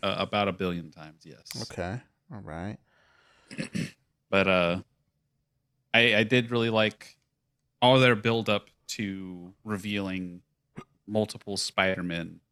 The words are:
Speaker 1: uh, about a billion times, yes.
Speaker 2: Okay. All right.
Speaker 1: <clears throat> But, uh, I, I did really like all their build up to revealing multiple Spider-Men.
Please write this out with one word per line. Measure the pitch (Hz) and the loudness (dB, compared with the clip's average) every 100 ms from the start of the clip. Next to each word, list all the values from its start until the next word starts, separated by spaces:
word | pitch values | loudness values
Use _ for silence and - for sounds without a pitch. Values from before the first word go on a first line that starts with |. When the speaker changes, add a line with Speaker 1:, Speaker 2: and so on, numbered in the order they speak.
Speaker 1:
uh, | 98 98 | -4 -2
about | 95 104 98 | -2 0 0
a | |
billion | 90 92 87 82 | -2 -4 -4 -8
times, | 78 78 80 82 | -16 -20 -20 -20
yes. | 62 - - | -20 -14 -12
Speaker 2:
Okay. | 110 - 90 117 - _ - | -10 -8 -8 -8 -12 _ -20
All | 107 | -16
right. | 82 80 95 107 _ _ _ _ _ _ - | -12 -10 -10 -12 _ _ _ _ _ _ -18
Speaker 1:
<clears throat> | - - - - - _ _ - | -12 -10 -8 -10 -12 _ _ 0
But, | 98 95 | 2 4
uh, | 92 87 92 - _ _ _ _ _ _ _ _ _ _ | 4 2 -2 -6 _ _ _ _ _ _ _ _ _ _
I, | 113 117 107 | 4 4 4
I | |
did | 110 123 117 | 4 2 2
really | 120 113 | 0 2
like | 110 110 - - _ _ _ _ _ _ - | 2 2 -2 -16 _ _ _ _ _ _ 2
all | 123 131 | 6 8
their | 127 | 6
build | 113 117 117 107 | 4 2 0 0
up | 101 - _ - | -2 -2 _ -12
to | - 101 95 92 90 87 95 | -8 -6 -6 -10 -14 -16 -14
revealing | 107 101 101 104 95 92 90 87 _ _ _ - - _ - | -8 -8 -4 -4 -4 -4 -8 -12 _ _ _ -20 -20 _ -6
multiple | 107 107 - - 98 | -2 -2 -6 -10 -6
Spider-Men. | - - 95 92 90 85 85 87 _ | -4 0 2 2 -2 -4 -8 -12 _